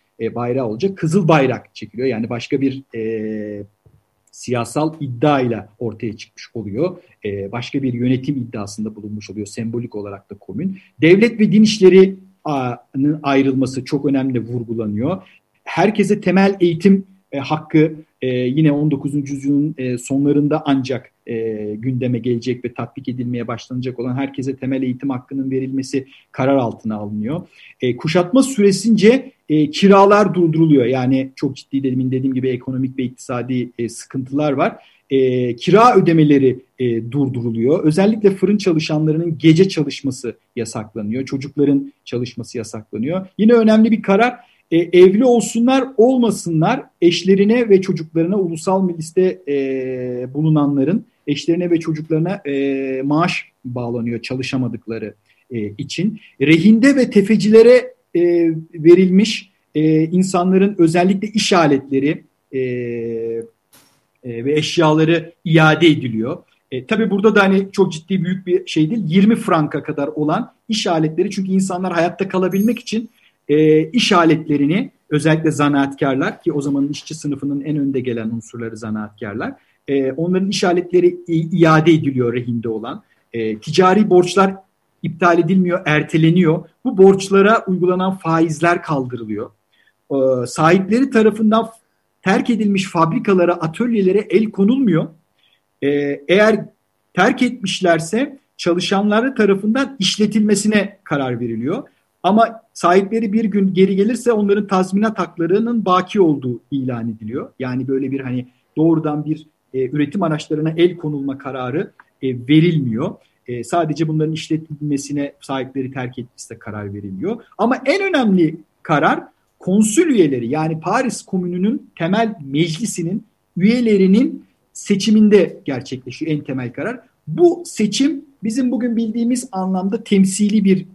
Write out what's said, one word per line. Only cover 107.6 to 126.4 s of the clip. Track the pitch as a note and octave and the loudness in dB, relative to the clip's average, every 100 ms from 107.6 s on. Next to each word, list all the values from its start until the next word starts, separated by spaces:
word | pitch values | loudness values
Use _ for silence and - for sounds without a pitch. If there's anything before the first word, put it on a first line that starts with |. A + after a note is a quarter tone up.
| B2+ B2+ B2 | -6 -6 -4
böyle | C3+ C3+ | -4 -4
bir | C3+ | -6
hani | C3 B2+ B2 _ _ - | -6 -8 -8 _ _ -2
doğrudan | D#3+ D#3+ D3+ D3+ | 2 2 0 -4
bir, | D3 D#3 - _ _ | -6 -8 -10 _ _
e, | C3 C3 | -6 -4
üretim | D3 D3 G3+ | -2 -2 -2
araçlarına | E3+ D3+ - D3+ D#3 D#3+ | -2 -4 -4 -4 -4 0
el | F3 F3 | 0 0
konulma | D#3 D3 C#3 C3+ | -6 -6 -6 -8
kararı, | C#3 C3 B2+ C#3+ G#3+ _ _ _ | -10 -8 -6 -6 -6 _ _ _
e, | C3+ B2 A#2 | -6 -6 2
verilmiyor. | D3+ E3+ D#3+ B2+ A2 F3 G#3 _ _ - | 4 4 2 -2 -4 -6 -10 _ _ -12
E, | B2 | -10
sadece | - F3 D#3+ D3+ D#3+ | -4 -2 -2 -2 -2
bunların | D#3 D#3 | -2 -2
işletilmesine | D#3 - D#3 D#3+ D3 D3 C#3 - C#3+ C#3+ - | -4 -6 -6 -6 -10 -6 -6 -4 -6 -8 -10
sahipleri | - C3+ C3 C#3 B2+ | -10 -8 -6 -8 -8
terk | C3 B2 B2+ | -8 -10 -10
etmişse | A#2 _ - A2+ | -16 _ -20 -18
karar | - G#2 G#2 | -14 -12 -10
veriliyor. | G#2 G2+ F#2+ E3 A#3 - - | -10 -12 -8 -8 -8 -12 -4
Ama | A#3 C4+ C4+ | -2 -2 -2
en | F#4+ | -2
önemli | G4 E4 A#3 F#3 D#3 D#3+ - _ | -2 0 0 2 0 -2 -16 _
karar | - D3 E3+ D4+ - _ _ _ | -4 0 0 -2 -6 _ _ _
konsül | - G3 G#3+ C4 F4 | -2 0 2 2 2
üyeleri | A#3+ D#3 C3 A#2 | 4 4 2 -4
yani | D3+ D#3 D#3+ | -4 -2 -4
Paris | F3 A3+ C4+ - | -2 -2 -2 -6
Komünü'nün | - F#3 F3 F3 G3 C#4+ - - | -6 -6 -4 -2 -2 -2 -8 -8
temel | E3+ G#3 A3+ - | -2 0 0 -4
meclisinin | C3+ C#3 E3+ D#3 A#3 - E3 G3+ - _ _ - | -6 -2 -2 -2 -6 -6 -6 -6 -8 _ _ 0
üyelerinin | G3 B3 A#3 G#3 F#3+ G3+ D4+ - - _ _ | 2 2 2 4 4 4 2 -4 -16 _ _
seçiminde | - - G3+ G#3+ G#3+ G#3+ G3+ E3+ - | -20 -4 -2 2 4 6 6 4 -2
gerçekleşiyor | - B2+ B2 B2 - - D#3+ | -8 -8 -8 -12 -12 -10 -4
en | D3+ | -4